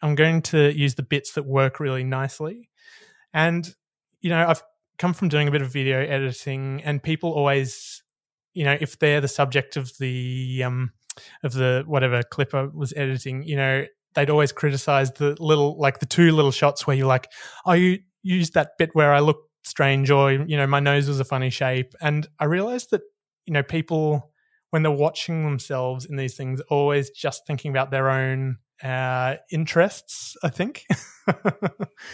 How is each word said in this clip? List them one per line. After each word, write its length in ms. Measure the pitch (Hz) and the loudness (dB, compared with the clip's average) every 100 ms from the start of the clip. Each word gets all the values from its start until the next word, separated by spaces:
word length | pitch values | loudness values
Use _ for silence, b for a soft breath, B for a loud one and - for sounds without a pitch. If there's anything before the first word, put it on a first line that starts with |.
I'm 100 | 151 | -2
going 300 | 147 156 165 | 2 4 2
to 280 | - 156 147 151 | 0 2 4 2
use 160 | 143 127 | 0 -2
the 60 | |
bits 300 | 131 143 - | -4 -4 -4
that 100 | - 139 | -8 -2
work 320 | 135 135 - | 0 0 0
really 240 | 147 131 | -4 -4
nicely." 680 | 131 131 135 - 156 233 233 b b b b b b | -4 -4 -6 -8 -10 -12 -20 b b b b b b
And, 400 | 156 165 170 170 - _ _ _ _ | 0 0 0 -4 -12 _ _ _ _
you 80 | 175 | -2
know, 160 | 165 170 | 2 2
I've 140 | 160 - _ _ - | 2 -2 _ _ -4
come 140 | 180 | -2
from 160 | 170 185 | 0 0
doing 180 | 151 147 | 2 2
a 40 | |
bit 120 | 147 | 0
of 60 | 135 | -2
video 240 | 139 135 131 | -2 -2 0
editing, 840 | 147 139 135 120 - 135 135 139 | 0 -2 -2 -6 -8 -8 -6 -6
and 180 | 147 147 | -4 -4
people 300 | - 156 170 | -2 -4 -2
always, 680 | 151 143 139 131 - - - _ _ _ _ _ | 0 2 2 0 -6 -14 -18 _ _ _ _ _
you 100 | 185 143 | -4 0
know, 120 | 143 | 0
if 200 | 151 - | -2 0
they're 220 | 151 147 | 2 2
the 60 | 139 | 0
subject 500 | - 139 139 - 151 | 0 0 0 -4 -6
of 200 | 127 - | -10 -6
the, 640 | 131 127 127 127 127 127 | -6 -4 -6 -6 -6 -4
um, 280 | 127 127 123 - B B B B | -4 -4 -6 -8 B B B B
of 120 | 143 | -6
the 300 | 127 127 127 156 | 0 2 0 0
whatever 340 | 143 127 120 | 0 2 0
clip 320 | 117 - 139 | -2 -4 -2
I 120 | 139 139 | -2 -4
was 280 | 151 135 151 | -6 -6 -4
editing, 460 | 135 131 131 131 | -4 -4 -6 -8
you 140 | 156 143 | -6 -2
know, 300 | 135 135 - _ _ | 0 0 -2 _ _
they'd 160 | - 143 | 0 2
always 220 | 151 143 | 4 2
criticize 600 | - 151 135 - 139 135 | 0 -2 -2 2 2 2
the 220 | - 147 147 | 0 -2 0
little, 360 | 156 151 143 151 | 2 4 2 2
like, 180 | 143 - | 0 0
the 80 | - | 0
two 260 | - 170 | 6 6
little 180 | 156 139 | 8 4
shots 340 | - 147 - - | 4 2 2 0
where 100 | 135 | 2
you're 120 | 135 | 4
like, 240 | 127 - B B B 180 | 2 0 B B B 2
"Oh, 80 | |
you 240 | 175 180 190 - _ | 4 4 2 -4 _
used 320 | 190 185 165 | -2 0 2
that 240 | 165 147 - | 2 0 0
bit 140 | 165 | 0
where 180 | 160 147 | 4 6
I 100 | 143 | 6
look 280 | 151 151 - _ | 4 2 -4 _
strange," 480 | - - 139 139 135 | -8 0 2 4 4
or, 200 | 143 139 | 4 4
you 240 | 135 160 147 | 2 0 0
know, 120 | 139 | 2
"My 120 | 143 | 2
nose 280 | 143 143 143 | 2 2 2
was 120 | 139 | -2
a 60 | 131 | -2
funny 240 | 135 131 | -2 -2
shape." 460 | - 131 131 131 - | -2 -2 -2 -4 -4
And 280 | 151 151 151 - | -2 -2 -4 -4
I 80 | 151 | 0
realized 460 | 180 214 247 - | 0 -2 -6 -4
that, 100 | 202 - _ _ _ - | -4 -4 _ _ _ -4
you 60 | |
know, 100 | 147 | -2
people, 680 | 139 165 156 160 156 147 - _ _ _ _ | 0 -2 -2 0 0 -2 -4 _ _ _ _
when 140 | 160 | 0
they're 80 | 156 | 2
watching 520 | 143 156 - - 160 | 2 0 0 -4 -4
themselves 600 | 151 139 - 135 127 127 131 | -2 -4 -4 -4 -4 -6 -8
in 100 | 139 | -8
these 200 | 131 - | -6 -8
things, 240 | 131 127 - | -8 -8 -2
always 400 | 143 143 143 139 | 0 2 0 -2
just 360 | - 147 - - | -6 -6 -6 -6
thinking 240 | 143 151 | -8 -4
about 200 | 135 135 | -2 -2
their 180 | 135 135 | 0 0
own, 480 | 131 131 131 131 123 _ _ | 0 0 -2 -4 -8 _ _
uh, 520 | 131 127 127 127 127 143 - | -8 -4 -4 -2 -4 -6 -6
interests, 880 | 160 160 165 196 - - - - - | -6 0 2 2 0 -12 -12 -14 -6
I 60 | - | -6
think. 360 | - 208 - - | -4 -6 -6 -4
<laughs> 40 | 175 - - - - 208 - 202 - 196 B B | -4 -4 -6 -4 -2 -2 -2 -6 -6 -12 B B